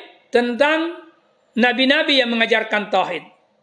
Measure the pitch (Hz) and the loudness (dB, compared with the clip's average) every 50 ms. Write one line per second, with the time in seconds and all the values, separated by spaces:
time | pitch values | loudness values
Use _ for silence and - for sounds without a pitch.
0 | - - - _ _ _ - 233 240 240 240 220 277 294 311 320 330 339 339 - | -10 -20 -20 _ _ _ 0 0 0 0 0 0 0 2 2 0 -2 -4 -8 -12
1 | - - _ _ _ _ _ _ _ _ _ - 220 247 240 226 262 262 277 302 | -18 -20 _ _ _ _ _ _ _ _ _ 0 0 0 2 2 2 2 2 2
2 | 311 311 285 269 247 233 240 233 226 220 226 220 220 220 - 208 202 185 - 190 | 2 2 2 2 2 0 0 -2 0 0 0 0 0 -2 -4 -4 -4 -2 -2 -2
3 | 180 - 180 156 151 - _ _ _ _ _ _ | -2 -2 -6 -10 -12 -14 _ _ _ _ _ _